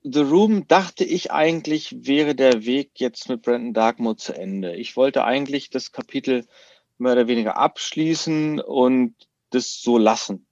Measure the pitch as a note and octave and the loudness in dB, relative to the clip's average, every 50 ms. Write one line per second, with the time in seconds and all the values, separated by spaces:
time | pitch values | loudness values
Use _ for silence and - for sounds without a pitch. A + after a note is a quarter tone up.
0 | _ C#3 B2+ D3 D3 C#3 D#3 F#3 G#3+ G#3+ A3 G3 D3 - D#3+ F#3+ F#3+ F3 - - | _ -4 0 0 2 4 4 4 4 4 2 0 2 4 4 4 4 0 -4 -4
1 | F#3 - D#3+ F3+ - - D#3+ D3+ D#3 E3 E3 E3 - D3+ D3+ D3+ - - C3 A#2+ | -2 -2 -2 -4 -4 -4 0 2 2 2 0 -2 -2 -4 -4 -4 -4 -8 -14 -10
2 | A#2+ C3 C#3 D3 D3+ D3 C#3+ B2 C3+ C3 B2 A2 G#2+ A#2+ B2+ C#3 C#3 - _ - | -2 0 2 2 2 2 2 4 4 4 4 4 2 -2 -2 -2 -2 -6 _ -6
3 | C3 A#2+ - - - - B2+ A2+ - B2 A#2+ A#2+ A#2+ A#2+ G#2+ A2 A2+ A2+ A2+ - | -4 -4 -4 -8 -8 -8 -8 -6 -2 -2 -2 -2 -2 -4 -2 0 2 0 0 0
4 | A#2 A2+ A2 - - - - - F#2 G2 G2 G2 F#2+ F2 E2+ F#2+ A#2 - - B2+ | -2 -4 -4 -4 -8 -12 -10 -10 -8 -8 -6 -6 -6 -6 -8 -8 -10 -8 -2 0
5 | C3 C#3 C3 C3+ - - B2+ C#3 C#3+ C3 C#3 C#3 - - - C3 - - - - | 0 2 2 0 0 0 0 -2 -2 -4 -6 -6 -6 -6 -8 -8 -8 -8 -12 -14
6 | A#2+ - - C3+ - C3+ B2+ B2 A#2 - _ _ _ _ _ _ _ _ _ _ | -14 -8 -8 -6 -2 0 -2 -2 -2 -6 _ _ _ _ _ _ _ _ _ _
7 | A#2+ B2+ B2 B2 A#2+ A#2 B2 A#2 A2 G#2+ - - C#3 C#3+ - - - - - D#3 | -2 2 2 4 4 2 2 0 0 -2 0 0 0 -2 -2 -4 -10 -8 -4 -2
8 | D#3+ D#3+ D#3+ D#3 - E3 D#3 D#3 D3+ D3+ D3+ D3 - - C#3+ C3+ B2+ B2+ C3 B2+ | -2 0 -2 -2 -2 -2 -2 0 0 -2 -2 -4 -6 -4 0 2 4 4 4 4
9 | B2 A#2 - _ _ _ _ _ _ _ - B2+ A#2+ - - - - A#2+ A#2+ A#2 | 2 0 -2 _ _ _ _ _ _ _ -4 -2 -2 -4 -8 -6 0 2 4 4
10 | G#2+ G#2+ A2+ - - - G2+ F#2 - _ | 6 4 2 2 -2 -6 -10 -10 -12 _